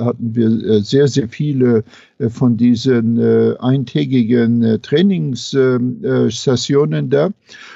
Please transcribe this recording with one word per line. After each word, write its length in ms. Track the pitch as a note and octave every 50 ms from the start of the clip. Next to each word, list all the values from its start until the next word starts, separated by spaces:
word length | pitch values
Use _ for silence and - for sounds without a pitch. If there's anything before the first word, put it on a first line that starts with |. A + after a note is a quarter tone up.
| A#2+
hatten 300 | A#2+ A#2+ A#2+ A#2+ A#2 A2+
wir, 140 | A#2+ A2+ A2+
äh, 320 | A2+ - - G2 A2 G#2 G2+
sehr, 260 | - - C#3 D3 C3+
sehr 200 | A2+ C#3 C3 A#2+
viele, 560 | - - D3+ D3 C#3+ C3 B2+ B2 A#2+ A2 - - - - - _ _ -
äh, 100 | B2 A#2
von 280 | A#2 - C3 B2 A#2+ G2+
diesen, 600 | A#2+ A#2+ A#2+ A2+ A#2+ C3 B2+ A#2+ A2+ A2+ A#2 A#2
äh, 360 | A#2 A2+ A#2 A2+ A2+ A2+ - -
eintägigen, 1040 | - B2+ C3+ C#3 B2 - - D3+ D3+ C3 C3 B2+ A2+ G#2+ B2 A#2+ A#2 A2+ A#2+ A#2 A#2
äh, 160 | A2+ A2 G#2+
Trainings-, 760 | - - C#3+ D3 F#3 G3+ F#3+ E3+ D#3 C#3+ B2+ A#2 - - -
ähm, 500 | C3+ C3 B2+ B2+ B2 B2 B2+ B2 - -
äh, 260 | C3 C3 B2+ B2 A#2
Sessionen 800 | A2+ - - D3 B2 A#2 - - C#3+ C#3 D3+ D3+ D#3 D3+ C#3+ C3
da. 220 | C3+ C#3 D#3 F#3+ G#3 _ _ _ - - - - -